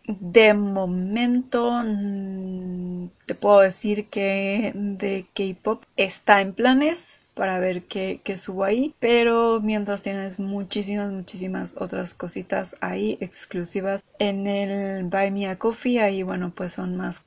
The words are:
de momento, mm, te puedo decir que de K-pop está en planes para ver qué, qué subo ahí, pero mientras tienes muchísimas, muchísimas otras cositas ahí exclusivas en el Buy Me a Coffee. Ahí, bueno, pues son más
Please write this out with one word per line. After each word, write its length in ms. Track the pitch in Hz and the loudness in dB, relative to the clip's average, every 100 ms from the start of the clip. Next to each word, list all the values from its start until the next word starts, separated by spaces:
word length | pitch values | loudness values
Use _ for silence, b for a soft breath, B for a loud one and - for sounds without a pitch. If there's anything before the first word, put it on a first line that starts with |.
| - | -8
de 480 | 196 175 226 220 | -8 2 6 8
momento, 1300 | 208 202 196 180 180 185 220 240 247 254 240 240 240 | 6 2 0 0 0 -2 0 2 2 2 0 0 0
mm, 1200 | 226 208 202 196 190 190 190 185 185 180 180 180 175 _ - | -2 -2 -2 -4 -6 -8 -6 -8 -6 -6 -6 -6 -8 _ -10
te 80 | |
puedo 260 | - 208 202 | -2 6 8
decir 460 | 190 180 208 208 208 | 8 4 -2 -2 -2
que 680 | 208 196 196 196 208 214 | -2 -2 0 0 -2 -2
de 520 | 202 202 190 202 196 180 | -2 -4 -2 -4 -4 -6
K-pop 480 | - 196 185 214 226 - - | -4 -4 -2 -2 -4 -6 -2
está 440 | 190 - - 202 | -2 0 6 6
en 140 | 196 | 6
planes 640 | 190 240 262 302 339 - - _ | 2 4 6 4 0 -8 -16 _
para 240 | - 190 185 | -4 -2 0
ver 240 | 185 180 | 0 -2
qué, 380 | 180 202 190 - | -6 -6 -4 -6
qué 160 | - 185 | -6 -8
subo 260 | - 185 | -6 -2
ahí, 300 | 196 233 302 - | 0 2 0 -2
pero 600 | 233 240 233 233 233 226 | 2 4 4 4 4 2
mientras 420 | 214 214 202 202 | 2 0 0 -4
tienes 360 | 196 196 196 185 | -4 -6 -6 -6
muchísimas, 720 | 196 202 190 208 196 208 202 | -4 -4 -4 -4 -2 -2 -4
muchísimas 640 | 190 180 185 185 185 185 - | -6 -8 -8 -6 -6 -6 -8
otras 380 | 185 190 180 | -6 -6 -6
cositas 640 | - 175 190 180 196 185 - | -8 -10 -8 -4 -4 -4 -6
ahí 380 | 185 185 214 - | -6 -2 -2 -2
exclusivas 840 | 185 - - 180 175 196 190 196 - - | -6 -10 -8 -6 -4 -4 -2 -4 -6 -2
en 280 | 208 196 202 | 0 0 -2
el 580 | 202 202 196 196 196 | 0 0 -2 -4 -4
Buy 260 | 180 196 196 | -2 2 2
Me 180 | 196 196 | 0 -2
a 100 | 185 | -2
Coffee. 420 | 226 220 247 240 | -2 0 0 4
Ahí, 220 | 208 196 | 4 2
bueno, 300 | 185 185 180 | -4 -4 -4
pues 180 | 180 180 | -6 -8
son 240 | - 185 180 | -6 -6 -4
más 280 | 185 180 | -6 -8